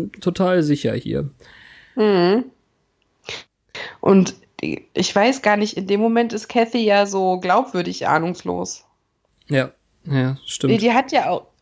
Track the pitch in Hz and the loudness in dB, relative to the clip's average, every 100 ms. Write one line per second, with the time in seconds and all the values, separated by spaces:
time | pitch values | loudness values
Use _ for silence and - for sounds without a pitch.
0 | 185 - - 175 185 185 151 143 - 107 | -12 -6 -4 0 2 2 2 0 -2 -4
1 | 107 123 143 - - - - - - - | -4 -4 -6 -10 -20 -20 -20 -20 -12 0
2 | 214 190 175 214 247 - _ _ _ _ | 2 4 4 2 -2 -12 _ _ _ _
3 | _ _ - - - _ _ - - - | _ _ -16 -16 -16 _ _ -16 -16 -4
4 | - 196 180 - _ - 80 73 - - | 4 4 4 -2 _ -10 -8 -8 -6 -4
5 | 190 202 226 262 208 208 208 - 190 202 | -2 2 2 2 0 0 0 -4 -2 0
6 | 226 226 240 226 - 240 240 240 214 202 | 2 2 0 -4 -4 0 0 0 2 2
7 | 202 196 185 180 180 196 262 180 180 180 | 2 0 0 0 2 0 0 -4 -6 -4
8 | - 151 170 175 180 175 185 - _ _ | 0 0 0 -6 -6 -6 -8 -12 _ _
9 | _ _ _ _ - 143 131 - _ _ | _ _ _ _ -4 -2 -2 -8 _ _
10 | - 135 127 135 - - 135 220 233 233 | -4 -2 0 -4 -10 -4 0 2 4 2
11 | 269 285 - 180 - _ | 0 -2 -2 -4 -8 _